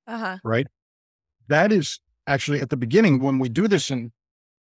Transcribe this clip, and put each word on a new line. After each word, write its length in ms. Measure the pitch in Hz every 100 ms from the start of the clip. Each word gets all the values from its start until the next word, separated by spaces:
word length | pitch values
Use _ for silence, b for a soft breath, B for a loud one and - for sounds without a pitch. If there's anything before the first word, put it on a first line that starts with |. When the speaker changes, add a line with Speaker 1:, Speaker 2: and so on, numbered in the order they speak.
| -
Speaker 1:
Uh-huh. 320 | 233 208 190
Speaker 2:
right? 240 | - 117 143 _ _ _ _ _ _ _ -
That 240 | 147 202
is 280 | 208 143 - _ _ -
actually 340 | 139 - 143
at 80 | 135
the 80 | 135
beginning, 420 | 117 175 220 131
when 200 | 139 135
we 100 | 131
do 180 | 120 214
this 220 | 196 -
in, 220 | 131 117 - _ _ _ _